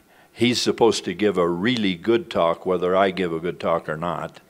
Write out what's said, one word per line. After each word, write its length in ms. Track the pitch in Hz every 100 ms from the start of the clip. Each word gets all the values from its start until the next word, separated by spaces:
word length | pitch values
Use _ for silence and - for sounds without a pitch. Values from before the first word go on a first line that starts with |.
| _ _ _
he's 280 | - 120 120
supposed 420 | 110 101 117 98 -
to 80 |
give 240 | 87 104 90
a 100 | 87
really 480 | 87 104 127 101 87
good 340 | 92 117 -
talk, 360 | 104 85 85 95
whether 300 | 90 90 92
I 160 | 98
give 220 | 92 90
a 60 | 82
good 200 | 87 80
talk 280 | - 82 -
or 80 | 78
not. 420 | 85 76 80 - -